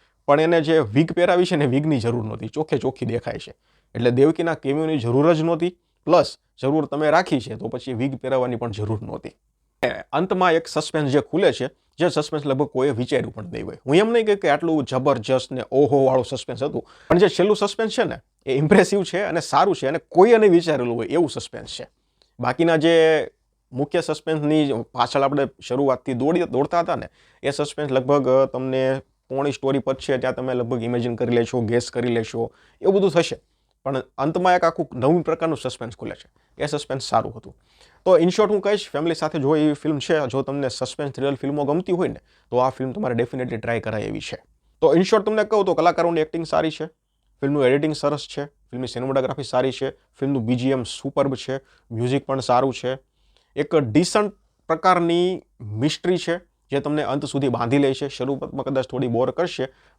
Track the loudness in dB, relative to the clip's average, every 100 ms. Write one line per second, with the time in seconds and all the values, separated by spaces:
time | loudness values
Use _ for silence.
0 | _ _ 2 2 4 2 4 2 2 0
1 | 0 2 2 2 2 0 0 0 0 0
2 | 0 -4 -6 -8 -8 -6 -4 -2 -4 -6
3 | -6 -6 -6 -10 -14 -20 _ _ _ -2
4 | 0 4 4 2 -2 -2 -2 -2 0 -2
5 | 0 2 4 4 2 -2 -4 -6 _ _
6 | 2 4 4 -4 _ -6 -2 -2 -2 -2
7 | 2 2 2 -2 -4 -10 -8 -8 -8 -4
8 | -4 -4 -2 0 0 -4 -6 -6 -6 -6
9 | -6 -12 -14 _ _ _ _ -4 -4 -4
10 | -4 -2 0 2 2 2 0 -6 -4 -2
11 | 0 0 0 2 2 0 -6 _ _ -2
12 | 0 0 -2 -4 -2 -2 0 0 0 0
13 | -2 -2 -2 -10 -10 -10 -10 -10 0 2
14 | 4 2 2 0 2 2 2 0 0 0
15 | 2 0 0 -2 -2 -8 -2 2 4 4
16 | 4 2 0 -6 -8 -6 -4 -6 -10 -12
17 | 0 4 4 4 2 2 0 -2 -4 0
18 | -2 -4 _ _ -4 0 6 6 6 2
19 | -2 -4 -4 -4 0 2 2 2 -2 -4
20 | _ 6 8 8 8 6 4 -2 -2 -2
21 | -2 0 0 -4 -12 -14 -14 -14 -16 _
22 | _ _ _ -6 -4 2 2 4 4 6
23 | 6 4 0 _ _ _ _ -6 -2 -2
24 | -2 -6 -4 -2 2 2 2 -2 -4 -2
25 | 0 2 2 0 -2 _ -6 0 0 0
26 | -2 -2 0 0 0 -2 0 0 -2 -4
27 | -8 _ _ _ -6 -2 -4 -4 -2 0
28 | 2 2 4 4 2 -2 -4 -2 0 -2
29 | -8 _ -8 -4 -4 -2 0 0 -2 -4
30 | -2 -2 -2 -4 -4 -4 -2 -4 -2 -2
31 | -2 -2 0 0 0 -2 0 0 -2 -4
32 | -2 -2 -2 -6 -6 _ _ -4 0 2
33 | 2 2 0 -4 _ _ _ _ -6 -6
34 | -6 -4 -2 0 2 4 2 0 -8 0
35 | 2 2 0 -2 -2 -4 -6 -8 -14 -12
36 | -14 -14 -20 _ _ -8 -6 -6 -6 -8
37 | 0 0 -2 -10 -18 -20 _ _ _ _
38 | 4 6 6 4 2 2 0 -2 -2 -4
39 | -2 -2 -2 -2 0 2 2 0 -2 -4
40 | 0 0 0 -4 -4 -4 -4 -4 -8 -6
41 | -8 -4 -4 -2 -4 -2 0 -2 0 -2
42 | -2 -6 _ _ -4 0 0 0 -6 -4
43 | -2 -2 -2 -4 -6 -6 -4 -4 -4 -6
44 | -6 -8 -10 -14 _ _ _ 0 4 4
45 | 4 2 2 -2 0 2 2 2 2 2
46 | 0 0 -2 -4 -2 -2 -2 -4 -12 _
47 | _ _ _ -6 -2 2 4 2 0 -2
48 | -4 -4 -8 -10 -12 _ _ -10 -8 -6
49 | -2 0 -2 -6 -2 0 0 -2 -6 -8
50 | _ -6 -2 -2 0 0 0 -2 -4 -8
51 | -6 -2 -2 -2 -6 -8 _ _ -12 -4
52 | -2 -2 -2 -4 2 2 2 -2 -6 -8
53 | _ _ _ _ _ -6 0 0 2 2
54 | 2 0 0 -4 _ _ -4 0 2 2
55 | 2 2 0 -2 _ -16 -10 -2 -2 -2
56 | -2 -2 -2 -4 _ _ -6 -4 -2 -2
57 | -2 -4 -4 -2 0 0 0 2 2 0
58 | -6 -6 -6 -6 -6 -8 -4 -4 -4 -4
59 | -2 0 0 -2 -4 -4 -8 _ _